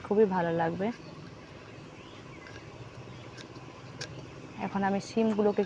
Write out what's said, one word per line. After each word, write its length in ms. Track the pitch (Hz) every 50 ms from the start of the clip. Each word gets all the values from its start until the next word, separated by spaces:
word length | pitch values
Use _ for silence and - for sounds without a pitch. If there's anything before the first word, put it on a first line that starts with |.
| -
খুবই 180 | - 208 208 220
ভালো 260 | 196 185 185 170 170 165
লাগবে। 360 | 170 165 165 170 170 196 226 240 - - - - - - - - - - - - - - - - - - - - - - - - - - - - - - - - - - - - - - - - - - - - - - - - - - - - - - - - - - - - - - - - - - - - - - - - - 202
এখন 140 | 190 - 196 196
আমি 160 | 196 196 196
শিমগুলোকে 640 | - - - 226 226 220 214 202 208 208 202 - 202